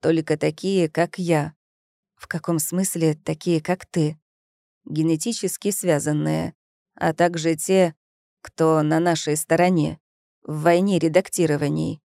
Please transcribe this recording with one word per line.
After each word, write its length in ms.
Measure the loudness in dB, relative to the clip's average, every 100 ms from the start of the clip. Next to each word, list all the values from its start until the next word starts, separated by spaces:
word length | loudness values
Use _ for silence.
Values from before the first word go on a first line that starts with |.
Только 360 | 0 0 0 -2
такие, 520 | -2 -4 -2 0 0
как 300 | 0 -2 -2
я». 340 | -2 0 -2 -10 _ _ _ _ _ _
«В 120 | -10
каком 320 | -8 -2 -2
смысле 540 | -2 -4 -4 0 0
такие, 480 | 0 -6 -6 0 -2
как 240 | 0 -6 -4
ты?» 340 | -2 -2 -4 _ _ _ _ _ _ -8
«Генетически 880 | -2 0 0 -2 -4 -6 -4 -6
связанные, 800 | -4 0 0 0 -2 0 -2 -4 -10 _ _ _ -4
а 180 | -2
также 420 | 2 0 2 -2 -2
те, 380 | 2 4 2 0 _ _ _ _
кто 400 | -20 0 2 4
на 180 | 4 2
нашей 360 | 2 0 -2 -4
стороне, 640 | 0 2 4 4 0 -4 _ _ _ _
в 200 | -10 -2
войне 360 | 2 4 4 2
редактирований». 1040 | 2 2 0 -2 0 0 -2 -2 -4 -6